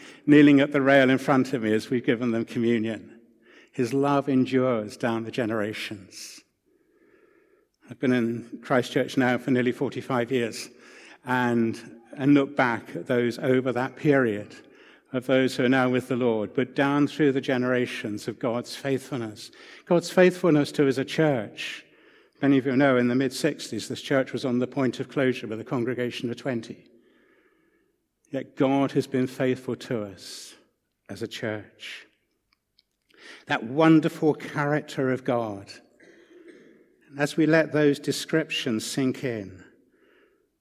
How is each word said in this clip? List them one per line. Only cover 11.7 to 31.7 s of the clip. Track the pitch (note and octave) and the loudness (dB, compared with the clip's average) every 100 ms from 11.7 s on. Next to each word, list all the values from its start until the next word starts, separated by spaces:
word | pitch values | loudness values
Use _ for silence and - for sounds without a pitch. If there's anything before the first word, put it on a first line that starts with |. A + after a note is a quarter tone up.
| A2+ - - - - | -4 -14 -20 -20 -4
and | C3+ | 4
look | C#3+ C#3 - | 4 4 0
back | B2+ A2 - - | 0 0 -8 -12
at | E2+ | -2
those | B2 A#2+ A2+ | 0 0 -2
over | C#3+ B2+ C3 | 0 2 0
that | A#2+ C3 - | -4 -4 -2
period | D3+ C#3 A#2+ G#2 G#2+ - - - - - _ | 2 4 2 -2 -8 -18 -20 -20 -20 -20 _
of | B2+ A#2+ | -6 0
those | C3 C3 - | 2 2 2
who | B2 | 2
are | |
now | C3 B2+ | 4 2
with | B2+ B2 | 0 -2
the | B2 | 0
Lord, | B2 A2 G2+ | 0 0 -2
but | - B2+ - | -2 -2 0
down | C#3 C#3+ C#3+ | 0 2 0
through | - D3 | 2 0
the | C3+ | 2
generations | B2+ B2+ B2+ B2 B2 - A#2 G#2 - | -2 -2 0 0 -2 -6 -8 -8 -10
of | A2 | -6
God's | B2+ A#2 A#2+ - | -4 -4 -6 -10
faithfulness. | C#3 C3 - C3+ A2+ G#2 - - - - - | -4 -4 -4 -8 -8 -12 -18 -20 -20 -20 0
God's | F3 E3+ | 0 2
faithfulness | - F#3 F3+ F3+ D3+ C#3 | 4 4 4 2 2 2
to | - | 2
us | C#3 C3 | 0 0
as | |
a | C3 | -4
church. | - D#3 C3 G#2 - - - - _ _ _ _ _ | 0 2 0 -4 -10 -12 -12 -18 _ _ _ _ _
Many | C#3 C3+ | 2 4
of | C3+ | 4
you | C3 | 2
know | C#3+ B2+ | 4 4
in | A#2+ | 2
the | B2+ | 2
mid-sixties, | C3+ - D#3 C#3+ - G#2+ - | 0 -2 -4 -4 -8 -8 -8
this | A#2+ | -10
church | - C#3 C3 | -2 -2 0
was | B2 C#3 | -4 -4
on | B2 | -2
the | B2 | -2
point | C3+ B2+ - | -2 -2 -2
of | B2+ | -6
closure | D3+ C3 B2 A2 | -2 0 -2 -6
with | A2 | -10
a | |
congregation | A2+ C3+ A#2 A#2+ A#2+ - A#2+ | -6 -4 -4 -4 -6 -6 -8
of | A#2 | -6
twenty. | C#3+ A#2+ A2+ - _ _ _ _ _ _ _ _ _ _ _ _ _ _ _ | -6 -6 -8 -16 _ _ _ _ _ _ _ _ _ _ _ _ _ _ _
Yet | C3+ - - | -10 -10 0
God | C3+ C#3 C3+ | 2 2 2
has | C#3+ C3 | 0 -2
been | C3 B2+ | -2 -2
faithful | - C3 B2+ - A#2 | -2 -2 -2 -4 -8
to | - A#2+ | -6 -6
us | G#2 G2 - - - - _ _ _ _ - | -6 -12 -18 -18 -18 -20 _ _ _ _ -16
as | G2 | -12
a | A2 | -10
church. | - A#2 G#2+ - | -8 -6 -8 -10